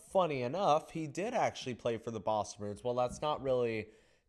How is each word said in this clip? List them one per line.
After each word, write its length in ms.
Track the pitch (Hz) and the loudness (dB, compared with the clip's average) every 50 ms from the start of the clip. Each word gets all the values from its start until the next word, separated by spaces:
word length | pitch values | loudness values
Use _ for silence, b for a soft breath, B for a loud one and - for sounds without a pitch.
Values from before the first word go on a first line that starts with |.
| - - | -6 0
funny 300 | - 190 180 156 143 131 | 2 2 4 4 2 0
enough, 500 | 123 120 147 190 202 160 147 156 - - | -2 -2 0 2 4 6 4 4 2 -2
he 160 | - 165 160 | -8 -8 -6
did 260 | 143 127 156 190 240 247 | -6 -4 -4 -4 -2 0
actually 420 | 196 147 117 - - - 127 120 | 2 2 0 0 -2 -6 -8 -6
play 220 | - - 123 117 | -2 -2 -2 -2
for 140 | 107 - 120 | -2 -4 -6
the 80 | 113 107 | -6 -4
Boston 400 | - 113 110 107 98 - - - | -2 0 0 0 0 -2 -6 -8
Bruins. 240 | 104 104 101 98 - | -8 -8 -6 -4 -4
Well, 120 | 123 123 | -2 0
that's 260 | 123 123 120 - - | 0 0 0 -2 -2
not 200 | 156 151 147 - | -2 -2 -2 0
really 460 | 131 135 127 123 120 117 113 110 104 B B B B B B B B | 0 2 2 2 2 2 0 -2 -4 B B B B B B B B